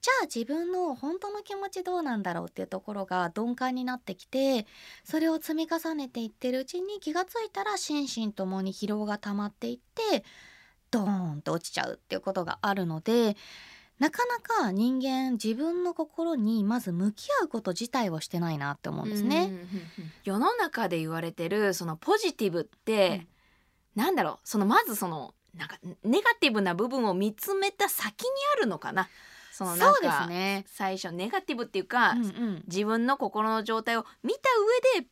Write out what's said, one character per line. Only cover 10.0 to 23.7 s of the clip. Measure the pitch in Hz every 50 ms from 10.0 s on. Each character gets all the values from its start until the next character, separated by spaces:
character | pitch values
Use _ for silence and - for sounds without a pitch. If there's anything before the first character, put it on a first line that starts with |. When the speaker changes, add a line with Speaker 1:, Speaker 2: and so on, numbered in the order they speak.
| 453 427 370
Speaker 1:
て、 | 233 - - - - - - - - - - _ _ _ _
ド | - 240 202
ー | 185 202 190 180 165 151
ン | 147
と | 151 -
落 | 156 165 - -
ち | -
ち | 170
ゃ | 143
う | 123 - -
っ | _ _
て | -
い | 190
う |
こ | - -
と | 190 196 175
が | 165 - -
あ | - 208 196
る | 196 185
の | 170 160 156
で、 | - - 226 240 233 220 208 - - - - - - - - - - _ _ _
な | 262 311
か | 320 - 480
な | 494 480 466
か | - - 466 440 320 214
人 | 185 196 220 247 262 262
間、 | 254 269 262 262 262 262 254
自 | 214 214 214 226
分 | 226 294 320 339 359 359
の | 359 339
心 | - 320 302 _ - 330 339 330
に | 269 214 214 226 226 202
ま | 202 226 247
ず | - 202 170
向 | 170 185 208
き | 208 - - - 571 554
合 | 427
う | 311
こ | - 226
と | - 190
自 | 180 170 226 240
体 | - 269 233 196
を | 165 160
し | - -
て | - 170
な | 170 170 160
い | 147
な | 139 143
っ | 143 -
て | _ -
思 | 151 151 -
う |
ん | 214
で | 214 208
す | 208
ね。 | 240 285 330
Speaker 2:
う |
ん、 | 359
う | 392
ん、 |
う | 190
ん、 | 180
う | 175
ん。 | 180 185 190 165 165 - - 170 160 - - -
世 | 196 190 208
の | 254 370 466
中 | 480 403 311 - - 233 180
で | 170 165
言 | 160 156
わ | 165 165
れ | 165 165 170
て | - 170 165
る、 | 196 214 214 - -
そ | - 180
の | 170 160 156
ポ | - - 381
ジ | 427 427 370 285
テ | - 226
ィ | 196
ブ | 160 175
っ | 156
て、 | - _ _ _ - 220 208 196 180 165 185 170 - _ _ _ _ _ _ _ _